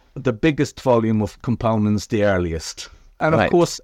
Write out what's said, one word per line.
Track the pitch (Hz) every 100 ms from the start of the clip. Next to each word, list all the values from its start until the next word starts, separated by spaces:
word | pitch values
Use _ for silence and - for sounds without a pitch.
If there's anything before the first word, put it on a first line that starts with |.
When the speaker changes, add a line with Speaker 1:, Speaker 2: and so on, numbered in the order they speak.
| _
Speaker 1:
the | - 135
biggest | 113 160 147 139 -
volume | 135 117 113 110
of | 104 -
components | - 113 117 110 104 104 -
the | 110
earliest. | 101 95 87 80 - - - - - _
And | 156
of | 160
Speaker 2:
Right. | -
Speaker 1:
course, | 175 165 -